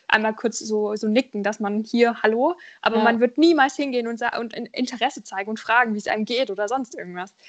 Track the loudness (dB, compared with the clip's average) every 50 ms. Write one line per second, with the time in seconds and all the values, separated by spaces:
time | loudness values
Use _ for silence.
0 | _ 0 0 2 2 0 -2 -2 -4 -4 -4 -4 -6 -4 -2 -2 -2 -2 -4 -2
1 | -2 0 2 2 0 0 -4 -4 -2 -2 -2 -2 -4 -4 -2 -4 -4 0 2 4
2 | 4 4 2 2 0 2 2 2 0 0 -2 -4 -10 -20 -10 _ -2 0 2 4
3 | 4 4 4 4 2 2 2 4 6 6 6 6 4 2 2 -2 -4 -2 -2 -2
4 | -2 -2 -4 -4 -4 -4 -4 -4 -6 -8 -8 -10 -10 -8 -4 -4 -4 -4 -2 -2
5 | -2 -2 -2 -4 -14 -12 -8 -8 -6 -6 -6 -6 -2 2 4 4 4 2 0 -4
6 | -2 -2 -2 -2 -2 -2 0 -2 -2 -2 -2 -4 -2 -2 -2 -4 -4 -6 -10 -14
7 | -14 -12 -10 -10 -12 -12 _ _ _